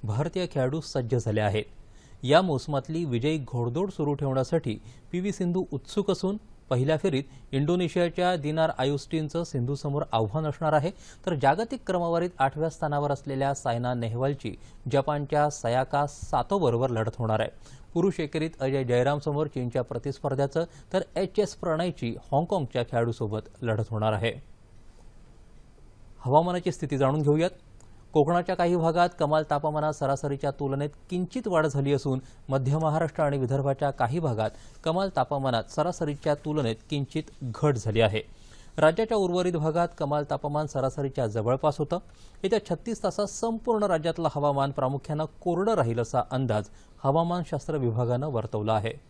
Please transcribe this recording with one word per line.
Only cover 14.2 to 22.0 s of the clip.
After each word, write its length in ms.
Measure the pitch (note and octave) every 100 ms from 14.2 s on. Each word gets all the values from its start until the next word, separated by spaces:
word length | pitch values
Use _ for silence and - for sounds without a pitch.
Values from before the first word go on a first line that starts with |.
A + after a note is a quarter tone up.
| C3 C#3 A2 - - - -
जपानच्या 560 | C#3 C#3 D3 C#3+ D3+ D3
सयाका 560 | C#3+ A#2+ B2+ C3 C#3+ C#3+
सातोबरोबर 840 | - - C3 B2+ G3+ D3 A#2 B2+
लढत 260 | A2+ A2 -
होणार 220 | A2+ A2
आहे. 100 | A2+ - - - -
पुरुष 260 | F3 F#3+ -
एकेरीत 400 | D#3 D#3+ D#3+ -
अजय 240 | C3+ C3+
जयरामसमोर 600 | B2 B2 B2 D3 D3+ C#3+ C#3+
चीनच्या 360 | C3+ B2 B2+
प्रतिस्पर्ध्याचं, 800 | B2 A#2+ C#3+ C#3 - C3+ C#3 D#3+ E3 - -
तर 100 | F#3 - -
एच 220 | F#3+ -
एस 160 | G3
प्रणयची 600 | - F3+ D#3 F3+ -